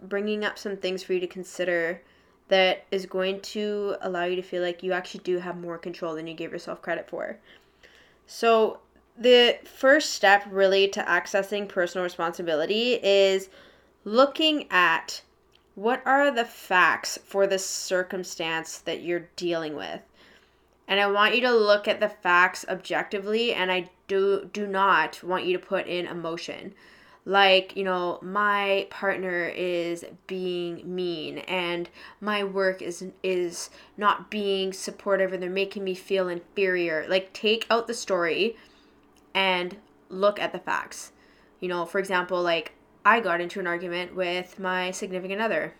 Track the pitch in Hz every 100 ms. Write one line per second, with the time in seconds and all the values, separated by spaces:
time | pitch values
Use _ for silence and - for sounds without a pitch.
0 | 190 202 208 214 208 - 208 196 185 185
1 | - 185 175 185 180 - 180 175 165 185
2 | _ _ _ _ - 190 185 180 - 196
3 | 185 185 185 196 - 214 208 208 202 -
4 | 190 175 175 185 185 180 175 175 185 180
5 | 180 220 - 175 180 175 170 165 180 170
6 | 170 156 165 165 165 170 - 170 - 170
7 | - 170 - 220 _ - _ _ - _
8 | _ _ - - 233 226 220 - _ _
9 | _ - 240 247 240 - - - 262 302
10 | 294 - 196 202 202 190 190 196 196 202
11 | - 175 - 196 190 208 202 190 175 185
12 | 180 - 170 170 170 151 170 214 240 240
13 | 196 196 196 190 190 - - _ _ _
14 | 202 226 277 277 311 294 - 185 170 160
15 | - - - _ _ _ _ - 220 254
16 | - 269 285 233 233 - - 185 165 107
17 | - - - 196 196 190 - - - 185
18 | 180 185 180 - 165 160 156 - - -
19 | 170 175 165 - 175 165 156 139 85 208
20 | _ _ - _ _ _ _ _ - 196
21 | 202 202 208 240 247 233 208 208 214 208
22 | 208 - 180 175 185 - - 180 - 160
23 | 185 208 196 220 233 - 185 185 175 _
24 | - 196 196 196 185 208 202 190 196 165
25 | 156 - 175 180 175 175 - 190 - 180
26 | 175 170 165 170 - - 190 - - -
27 | - _ - 196 196 190 190 190 190 180
28 | 180 - 180 202 208 202 196 196 196 -
29 | 196 180 185 175 165 - 180 175 170 170
30 | - - - 190 185 175 175 170 180 180
31 | 180 165 143 143 - 185 175 175 175 -
32 | - - 202 208 196 190 190 185 - 175
33 | 185 - 185 185 175 170 - - - -
34 | 208 - - 214 202 196 190 185 - 196
35 | 202 190 185 185 180 190 196 208 190 185
36 | - 190 180 175 - - 190 180 170 156
37 | - 190 190 - 214 220 - 226 226 226
38 | - 185 170 151 214 - - _ _ _
39 | _ _ _ 190 190 180 180 202 _ _
40 | - 185 202 208 214 180 - 73 - -
41 | - _ _ _ _ - 185 175 170 196
42 | 190 185 180 180 175 165 156 - _ _
43 | 202 226 190 170 175 196 180 175 180 175
44 | 180 180 180 180 180 - 185 185 180 185
45 | 196 185 185 196 226 160 160